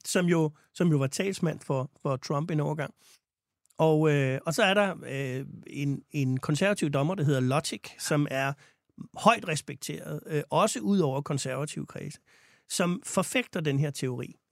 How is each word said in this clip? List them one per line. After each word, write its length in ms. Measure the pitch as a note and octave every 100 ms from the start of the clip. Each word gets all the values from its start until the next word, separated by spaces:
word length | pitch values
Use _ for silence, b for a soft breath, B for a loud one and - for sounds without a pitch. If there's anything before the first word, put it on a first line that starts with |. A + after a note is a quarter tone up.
Som 220 | - F#3+ F3
jo, 240 | E3+ D#3 D3+ b
som 140 | - F3+
jo 60 | D3+
var 100 | C3+
talsmand 540 | - G3 F#3+ E3+ D3+
for, 300 | - C3+ B2+ _
for 140 | D3 C3
Trump 340 | - D3 E3+
en 100 | D3+
overgang. 340 | C#3+ D3+ C#3 - b b _ _ _ _ _ -
Og, 320 | D#3+ D#3 D#3
øh, 280 | C#3+ C3 C3 -
og 80 |
så 80 | D3
er 120 | G3
der, 200 | G3+ G3+ E3 B2+
øh, 380 | C3+ C3+ B2+ C#3 C3+ -
en, 360 | C#3 C#3+ C#3 -
en 260 | D3 C3 C3
konservativ 540 | - D3 F#3+ G#3 D#3+
dommer, 240 | C#3+ D3
der 100 | G3
hedder 160 | D3 C3+
Logic, 400 | B2+ C#3+ - A3 - -
som 280 | - D3 D3
er 220 | C3 C3+ C3+ b b _ - -
højt 340 | - G3+ A3+ F3
respekteret, 720 | D3+ - C3 - D3 - D3+ -
øh, 160 | D3+ -
også 300 | D3+ G#3+ -
ud 180 | G#3 G3
over 220 | D3 C3+
konservative 640 | D3 C#3+ C3+ C3 D3 - -
kredse, 320 | - - - b b b b -
som 340 | - F3 F3
forfægter 560 | - - F3+ C4 A#3+ -
den 180 | D3+ C#3
her 120 | D3
teori. 460 | - C3 B2 - - _